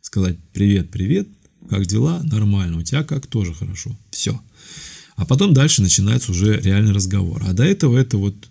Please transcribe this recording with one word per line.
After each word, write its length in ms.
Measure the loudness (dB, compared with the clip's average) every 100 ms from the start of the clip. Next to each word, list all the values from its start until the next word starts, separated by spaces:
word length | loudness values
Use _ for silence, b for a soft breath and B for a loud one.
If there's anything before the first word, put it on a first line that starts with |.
сказать: 360 | -8 -4 -2 -4 -10
«Привет, 400 | 0 2 2 0
привет, 380 | -4 -2 -2 -2 -12 _ _ -6
как 160 | -2 0
дела? 360 | 0 0 0
Нормально. 540 | -2 0 2 0 0 -4
У 20 |
тебя 240 | -4 -4 -4
как? 200 | -6 -4
Тоже 280 | -4 -4
хорошо». 440 | -6 -10 -10 -12 -14 _
Все. 300 | -6 -4 -4 -10 B B B B B B B
А 100 | 0
потом 280 | 2 4
дальше 280 | 4 4 2
начинается 500 | 2 2 2 0 0
уже 280 | 0 2 2
реальный 320 | 2 2 4
разговор. 500 | 2 0 -2 -2 -2 -4
А 60 |
до 100 | 0
этого 320 | 2 2 2 2
это 200 | 2 0
вот 180 | -2 -4 -18